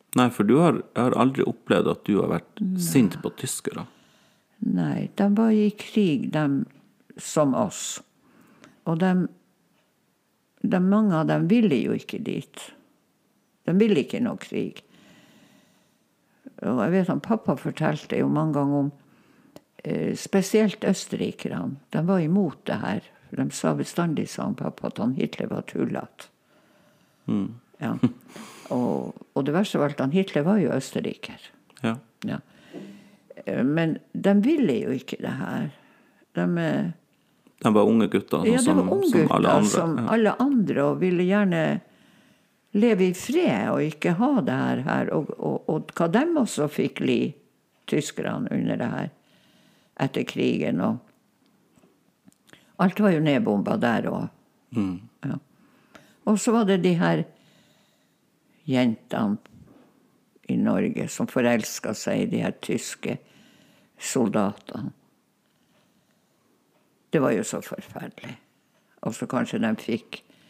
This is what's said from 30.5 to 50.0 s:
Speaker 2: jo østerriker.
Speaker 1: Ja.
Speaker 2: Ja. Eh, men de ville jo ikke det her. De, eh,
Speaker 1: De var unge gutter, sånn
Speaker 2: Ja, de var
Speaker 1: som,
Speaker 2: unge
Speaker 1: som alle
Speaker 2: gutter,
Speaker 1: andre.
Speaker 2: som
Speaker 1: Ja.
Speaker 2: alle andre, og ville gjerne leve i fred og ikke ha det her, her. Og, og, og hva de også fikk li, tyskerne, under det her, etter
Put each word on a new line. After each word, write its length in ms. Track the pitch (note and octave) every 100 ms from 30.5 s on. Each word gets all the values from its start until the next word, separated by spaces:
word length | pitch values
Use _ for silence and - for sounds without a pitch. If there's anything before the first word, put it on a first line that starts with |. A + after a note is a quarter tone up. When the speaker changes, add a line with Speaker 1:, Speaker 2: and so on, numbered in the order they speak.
| G#3+
Speaker 2:
jo 120 | D3
østerriker. 680 | C3 - - - - - - - _ _ -
Speaker 1:
Ja. 140 | A#2 A#2 - -
Speaker 2:
Ja. 140 | - - - _ - - - - - _ _ - -
Eh, 160 | A#2+
men 360 | C3+ D#3 E3 - _
de 220 | - F#3+ G3+
ville 400 | A3 D#4+ G#3 A2+
jo 80 | -
ikke 300 | C3 - -
det 160 | C3 C3
her. 320 | - C3 C#3+ - _ _ _ _ _
De, 240 | - F3 E3+
eh, 320 | D#3+ C#3+ E3+ - _ _ _ _ _ -
Speaker 1:
De 60 | -
var 100 | G#2
unge 240 | G#2 A2+ G2+
gutter, 300 | G2 - D2
sånn 80 | -
Speaker 2:
Ja, 100 | B3
de 160 | -
var 120 | -
Speaker 1:
som, 40 | -
Speaker 2:
unge 220 | G4 F#4
Speaker 1:
som 100 | F#3 D#3
alle 180 | - -
Speaker 2:
gutter, 80 | -
Speaker 1:
andre. 120 | G#3
Speaker 2:
som 300 | - E3 D3+
Speaker 1:
Ja. 80 | A#2
Speaker 2:
alle 240 | A3+ G#3+ -
andre, 420 | C4+ C4 F3+ -
og 160 | C#3+ C#3+
ville 220 | F#3 F3+
gjerne 560 | F3+ G3+ G3 E3 D3+ C#3+ - _ _ _ _ _ _ _ _
leve 340 | G3+ A#3 G3+ F#3
i 40 |
fred 560 | F3+ - D#4 E4 G#2+ A2
og 120 | C#3
ikke 320 | D3+ - F3
ha 260 | F3 B3 C4
det 140 | B2+
her, 260 | C3 B2+ B2
her. 280 | C3 C3+ B2
Og, 180 | D#3+ C#3+ -
og, 260 | D3+ C3+ -
og 240 | D#3 -
hva 140 | - E3+
de 120 | G3+ E4 D#4+
også 300 | A3 - D3
fikk 300 | - B2 -
li, 340 | C3+ A#2 B2+ - _ _ _ _ -
tyskerne, 600 | - C#3 - - A2+ -
under 260 | - A#2 A2
det 140 | A#2+
her, 200 | - - _ _ _ _ _ _ _ _
etter 280 | -